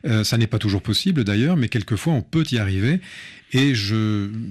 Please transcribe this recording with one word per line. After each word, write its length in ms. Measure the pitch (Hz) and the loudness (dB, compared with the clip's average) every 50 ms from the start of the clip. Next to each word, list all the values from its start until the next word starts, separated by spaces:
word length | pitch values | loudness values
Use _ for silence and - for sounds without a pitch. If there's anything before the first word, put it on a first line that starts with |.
| - | -4
Euh, 160 | 139 113 110 | 0 0 0
ça 160 | 107 - - 117 | 2 2 2 0
n'est 80 | 113 | 0
pas 140 | 107 - 104 | 0 0 0
toujours 220 | 101 104 98 98 | 0 0 0 0
possible 420 | - - 101 - - 190 185 147 110 | 0 -2 -2 0 0 0 2 2 2
d'ailleurs, 320 | 98 104 104 123 156 185 | 2 2 2 2 2 2
mais 120 | 160 120 107 | 2 0 0
quelquefois 440 | - 117 104 - 113 98 - 170 | -2 -2 -2 -2 -4 -2 0 0
on 100 | 165 123 | 0 0
peut 220 | - - - 160 156 - | -2 -2 -2 -2 0 0
y 60 | - 113 | 0 -2
arriver. 420 | 104 98 95 95 101 127 170 185 - - - - - - - - - - | 0 0 0 0 0 2 0 0 -2 -6 -18 -18 -18 -20 -20 -20 -8 -2
Et 220 | - 127 135 143 131 | 0 2 4 4 2
je, 560 | 110 101 98 110 110 107 107 107 104 101 101 107 110 117 - | 0 0 0 0 0 0 0 0 -2 -2 -4 -6 -8 -8 -10